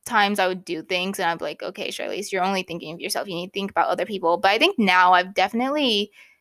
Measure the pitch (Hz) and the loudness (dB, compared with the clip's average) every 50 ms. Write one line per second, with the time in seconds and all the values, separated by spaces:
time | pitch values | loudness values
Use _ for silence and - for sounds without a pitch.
0 | - - 240 220 208 202 208 196 185 185 185 185 185 - 175 160 156 - 185 180 | -8 -2 2 2 2 4 2 2 0 0 0 -2 -6 -8 -8 -8 -6 -4 -4 -2
1 | 180 190 190 - 190 165 170 165 160 151 156 - - - - - 175 - - - | -2 -2 -4 -2 -2 -2 -2 -2 -4 -8 -8 -8 -10 -10 -8 -8 -8 -8 -6 -6
2 | - - 98 - 202 - - 185 180 190 196 185 180 - 165 170 156 156 165 - | -6 -6 -6 -6 -6 -4 -4 -2 0 0 0 -2 -4 -6 -8 -12 -10 -12 -12 -10
3 | - 220 - - - 202 180 170 175 190 - 196 196 196 - 165 170 - 359 - | -8 -6 -6 -6 -6 -6 -6 -8 -8 -8 -6 -6 -6 -4 0 0 0 0 0 -2
4 | 185 214 214 190 - 165 175 175 - 196 202 226 294 349 392 - 214 190 180 185 | -2 -4 -4 -2 0 0 2 2 2 2 2 4 2 2 2 2 2 4 6 6
5 | 185 180 185 180 180 185 196 - 185 190 - 226 247 269 285 302 294 254 220 202 | 6 8 6 6 4 2 0 0 0 0 0 -2 -2 -2 -2 0 0 0 0 0
6 | 208 208 _ - - - _ _ | -2 -4 _ -16 -20 -20 _ _